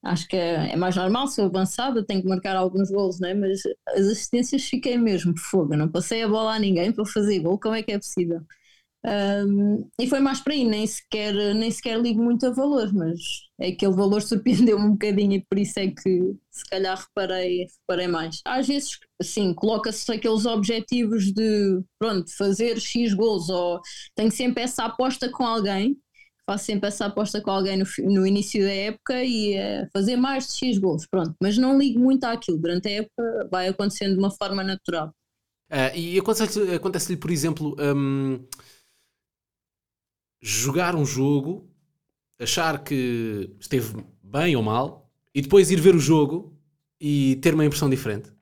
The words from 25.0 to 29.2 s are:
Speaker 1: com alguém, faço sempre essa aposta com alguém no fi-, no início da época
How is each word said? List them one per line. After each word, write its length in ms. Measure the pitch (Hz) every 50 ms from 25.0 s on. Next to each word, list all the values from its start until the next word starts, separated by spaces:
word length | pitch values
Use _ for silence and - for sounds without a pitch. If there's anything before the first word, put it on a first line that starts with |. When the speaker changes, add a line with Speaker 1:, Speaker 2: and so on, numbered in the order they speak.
| 254 262 262 - - 247
Speaker 1:
com 120 | 254 - 254
alguém, 520 | 233 226 226 202 196 196 190 202 254 285 - _ _ _ _ - _ _ _ _
faço 200 | - 202 208 202
sempre 220 | - 214 202 196 202
essa 160 | 196 - 214 208
aposta 340 | 208 - 214 208 - 208
com 80 | 208 -
alguém 260 | 196 196 190 190 190 190
no 80 | 190 190
fi-, 160 | - - -
no 220 | 190 202 190 190 190
início 360 | 196 202 202 - - 214 196
da 80 | 196
época 520 | 196 196 196 214 220 - _ - 262 254